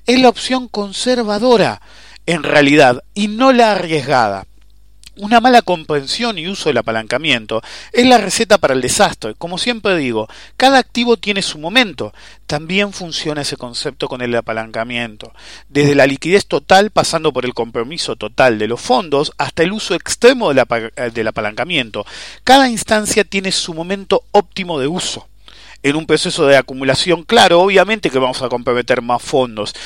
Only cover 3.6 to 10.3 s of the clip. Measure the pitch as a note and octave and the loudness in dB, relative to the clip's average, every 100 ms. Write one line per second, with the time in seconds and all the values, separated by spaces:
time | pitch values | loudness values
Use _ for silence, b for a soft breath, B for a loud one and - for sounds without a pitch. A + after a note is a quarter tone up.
3.6 | A3+ F#3+ E3+ D#3+ B2+ C3 G#2+ G2 G2 - | 4 2 -2 -4 0 2 2 -2 -8 -20
4.6 | - - - - - - G3+ A#3 A#3+ A#3+ | -20 -20 -20 -20 -20 -14 0 2 4 4
5.6 | G3 F3 D3+ D3 C3+ - A#3+ G3 E3 G3 | 2 -2 -4 -6 -4 -6 -6 -6 -8 -4
6.6 | D#3 A#2+ A2+ A2+ A2 B2 D#3+ B2 A2 A2 | -2 -2 -2 -4 -4 -4 0 -2 -2 -8
7.6 | B B B - B3+ A#3+ G3 - G#3+ G3+ | B B B 2 4 4 4 -2 2 2
8.6 | C#3+ C3 B2+ - F#3 - G#2+ G#2+ E3+ F3+ | 2 0 0 0 0 0 -10 -10 -10 -6
9.6 | B3 A#3 G3+ F3 C3 A2 A2 | -6 -4 -2 -2 0 -2 -4